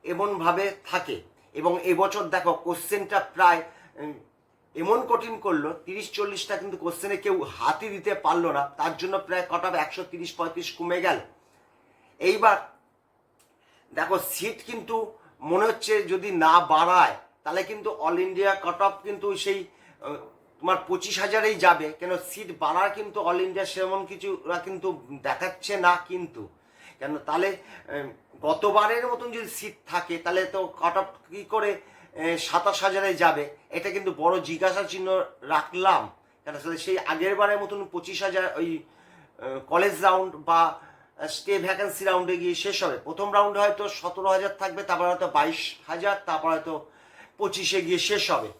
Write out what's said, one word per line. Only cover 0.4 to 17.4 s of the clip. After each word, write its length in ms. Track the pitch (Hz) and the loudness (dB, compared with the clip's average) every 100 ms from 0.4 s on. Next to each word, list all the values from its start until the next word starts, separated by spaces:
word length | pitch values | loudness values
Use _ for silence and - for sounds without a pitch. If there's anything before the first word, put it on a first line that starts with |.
| 165 190 196 196 - | 2 2 -2 -4 -6
থাকে। 360 | 185 170 101 - _ _ | -6 -4 -10 -12 _ _
এবং 280 | 147 170 175 | -2 0 2
এবছর 420 | 185 170 196 202 | 2 2 2 0
দেখো 300 | 165 180 175 | -2 0 2
কোশ্চেনটা 640 | 165 175 170 - 202 196 202 | 0 -2 -6 -4 -4 0 -2
প্রায়, 440 | - 165 175 170 165 - - - | -2 4 6 6 0 -16 -20 -12
উম, 180 | 151 131 - _ _ _ _ - | -12 -12 -20 _ _ _ _ -6
এমন 260 | 175 240 247 | 2 2 4
কঠিন 300 | 233 226 220 | 0 0 -4
করলো, 340 | 196 156 151 170 - | 0 0 0 -8 -10
তিরিশ 260 | 196 202 | -10 -8
চল্লিশটা 460 | - 202 196 - 202 | -4 -4 -4 -6 -6
কিন্তু 200 | 196 180 | -6 -6
কোশ্চেনে 400 | 170 170 196 196 | -6 -4 -4 -2
কেউ 260 | 202 185 | 2 0
হাতই 460 | 139 - 123 156 220 | 0 0 0 0 -4
দিতে 260 | 196 202 196 | -6 -4 0
পারলো 360 | 151 170 170 | 2 2 2
না, 180 | 143 143 - | 0 -2 -2
তার 200 | 160 165 | -4 -2
জন্য 220 | 180 190 | -4 -4
প্রায় 260 | 190 180 175 | -2 -4 -2
কাট 160 | 175 180 | -2 0
অফ 80 | |
একশো 300 | 170 156 - 175 | -2 -2 -6 -10
তিরিশ 220 | 175 170 | -10 -10
পঁয়ত্রিশ 380 | - 165 175 165 | -6 -4 -4 -8
কমে 300 | - 170 175 | -8 -2 0
গেল। 180 | 175 131 - _ _ _ _ _ _ _ _ _ | 2 0 -4 _ _ _ _ _ _ _ _ _
এইবার 580 | 180 208 220 202 - _ _ _ _ _ _ _ _ _ _ _ _ | 2 6 6 4 -2 _ _ _ _ _ _ _ _ _ _ _ _
দেখো 260 | - 165 190 | -4 0 0
সিট 460 | - - 196 220 - | -2 -4 -6 -6 -10
কিন্তু 520 | - 190 226 214 - - _ | -12 -4 -4 -4 -10 -20 _
মনে 260 | 143 185 226 | 0 4 4
হচ্ছে 380 | 220 202 214 | 2 2 2
যদি 280 | 180 185 202 | 2 -2 0
না 280 | 180 160 175 | 4 8 8
বাড়ায়, 560 | 175 156 170 180 151 - - _ | 8 6 8 8 6 2 -14 _